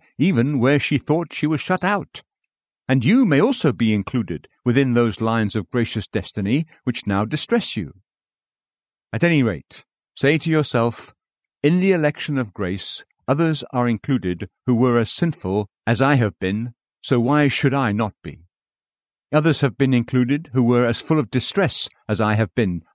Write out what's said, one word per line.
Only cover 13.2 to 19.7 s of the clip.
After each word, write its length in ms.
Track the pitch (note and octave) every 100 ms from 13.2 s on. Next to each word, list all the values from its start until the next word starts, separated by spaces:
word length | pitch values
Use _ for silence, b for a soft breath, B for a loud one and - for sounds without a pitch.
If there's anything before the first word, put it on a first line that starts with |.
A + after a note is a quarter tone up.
| -
others 360 | C#3+ E3 D3+ -
are 160 | B2+ A#2+
included 640 | A2+ - C3 F#2 F2+ G2 _ -
who 80 |
were 240 | A#2 B2+ A#2+
as 140 | A2+
sinful 580 | - E3+ - F#2+ G2+ G2+ _ -
as 160 | A#2
I 140 | C3+ C#3
have 240 | G#2+ -
been, 340 | F#2+ G#2 A#2+ - _ _
so 180 | - B2
why 300 | A#2+ D3 C#3+
should 240 | - C#3
I 180 | C#3 B2
not 240 | G#2 G#2+ -
be? 220 | E2 D2 E2+ _ _ _ _ _ _ _ _
Others 280 | D3+ D#3+ -
have 160 | C3+